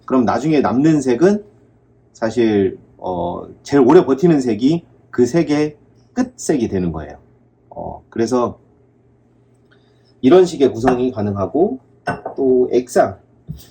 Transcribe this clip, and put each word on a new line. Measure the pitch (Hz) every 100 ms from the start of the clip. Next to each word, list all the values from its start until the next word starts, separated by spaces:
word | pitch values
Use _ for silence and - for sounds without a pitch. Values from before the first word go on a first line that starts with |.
| -
그럼 | 131 110
나중에 | 104 147 151
남는 | 101 117 156 156
색은 | 131 117 175 208 - _ _ _ _ _ _
사실, | - 113 120 113 104 95 - _ -
어, | - 90 87 87 85 -
제일 | - 143 127
오래 | 165 180
버티는 | 131 175 151
색이 | 127 104 131 170 - _ _
그 | - 123
색의 | 170 151 147 151 151 _ _ _
끝색이 | - 254 - - 151 110
되는 | 95 90
거예요. | 80 73 - _ _ _ _ _
어, | - - - _
그래서 | 110 113 123 117 - _ _ _ _ _ _ _ _ _ _ _ _ _ _ _ _
이런 | 127 - -
식의 | 147 131
구성이 | 110 127 123 127
가능하고, | 117 104 98 95 139 208 262 _ _ - - - -
또 | 135 127 127
액상, | 123 127 202 123 - _ _ - - -